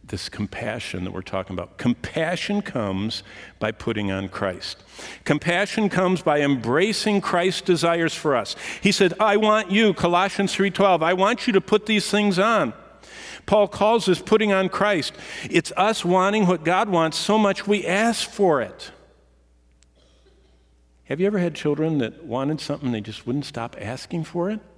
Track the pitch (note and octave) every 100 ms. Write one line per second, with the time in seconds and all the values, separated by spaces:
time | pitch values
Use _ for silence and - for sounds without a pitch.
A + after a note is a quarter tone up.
0 | - G2 - - G#2 - A#2 A2+ - F#2
1 | F2+ F#2 F#2 F#2+ F#2 F#2 F2 - A#2+ A#2+
2 | - - D#3+ F3 - G#3 G3+ C3 G#2 F#2+
3 | G#2+ A#2 - - - - A2 A2 - G#2+
4 | G2+ F#2+ G2 - G2 F2+ - - - -
5 | - - - D3 D#3+ F3 G3+ - G#3 E3
6 | F3+ F#3 - D3 C#3+ C3+ A2 C3+ G3 G3+
7 | A3 G3+ - F3+ F#3 F3 - E3+ E3+ E3+
8 | E3 - D#3 B2+ G#2 - - - G3+ -
9 | F#3 F3 A3 G#3 G#3+ G#3+ G3 G3+ A3 F3
10 | F3 F3 F#3+ - G3 - G3 F#3+ G3 F3
11 | D#3+ F#3 G3 A#3 - F#3+ - G#3+ G#3 G#3+
12 | F#3+ G#3 G#3 F3+ G#3 A3 C#3 - - -
13 | - - - - - G#3+ G3+ - G#3 A#3
14 | F#3+ F3 - G#3+ G#3+ F#3+ F#3+ - G#3 F#3+
15 | - - - - - F3 - - G3+ A3
16 | F3 F#3 F#3 G#3+ F#3 F3+ D#3 F3+ G#3+ F3
17 | D#3+ - - G#3+ G3+ F#3+ - G#3 F3 F#3
18 | A#3 A3 - - G3 C#3+ G2+ - - -
19 | _ _ _ _ _ _ _ _ _ _
20 | _ _ _ _ _ _ _ _ _ _
21 | _ C#3 G3 G#3 F3 D3+ D3+ C#3+ D#3+ D3+
22 | A2+ - - A#2+ C#3 D#3 - - C3 A2+
23 | G#2+ G#2+ - C3+ C#3 - A#2 - G#2+ B2+
24 | - E3+ D#3 F3 F3+ G#3+ -